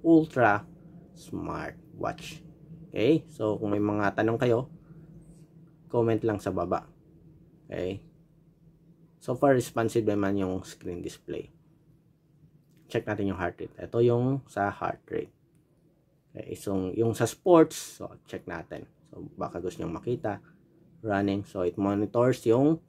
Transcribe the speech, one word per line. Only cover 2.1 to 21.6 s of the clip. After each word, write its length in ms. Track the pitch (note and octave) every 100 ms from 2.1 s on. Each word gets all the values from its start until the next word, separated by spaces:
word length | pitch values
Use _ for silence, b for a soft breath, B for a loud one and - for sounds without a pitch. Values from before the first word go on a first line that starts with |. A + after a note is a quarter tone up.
| - - - - - - - -
Okay, 320 | - A2+ D#3+ -
so 280 | - G#2+ G2
kung 120 | G#2+
may 80 | G#2
mga 360 | G#2 G#2 G2+ -
tanong 200 | A2 A#2
kayo, 240 | B2 A#2 C3+ - B B B B - - - - - - -
comment 320 | B2 A2+ A2 A2+
lang 160 | G#2
sa 80 | -
baba. 380 | F#2 F2 F2+ - - - - - - - - -
Okay. 320 | F2 F2+ G2+ - - _ _ _ _ - _ _ - - _
So 160 | -
far, 180 | B2+ C#3+
responsive 540 | B2+ A#2+ - A2+ A#2 G#2+
naman 320 | G#2 G2 G2+
yung 240 | F#2+ F#2
screen 400 | - - F2+ F2
display. 480 | D#2+ - - D#2 - _ _ _ _ _ _ _ _ _ - _ _ _ _
Check 160 | A#2
natin 300 | - G#2 G2
yung 20 | F2+
heart 240 | F2 -
rate. 140 | - -
Ito 220 | F2+ A#2
yung 460 | A#2+ A#2+ B2 C3+ -
sa 240 | - G2+
heart 320 | - F2 - -
rate. 240 | - - _ _ _ _ _ _ _ _ _ _
Okay, 240 | - -
so 400 | - - F#2+ F#2
yung 240 | F2+ A#2 G#2+
sa 80 | A#2
sports, 720 | - - E3+ D#3+ - - -
so 160 | - - _
check 160 | - -
natin. 400 | E2+ D#2+ D#2 - _ _
So 160 | - -
baka 240 | - F2+ F2+
gusto 240 | F2+ E2+
nyong 160 | E2+ E2
makita, 400 | A2+ B2 A2 G2+ b b _ _ - -
running. 400 | A2 G2+ G2+ G2
So 240 | G2 G2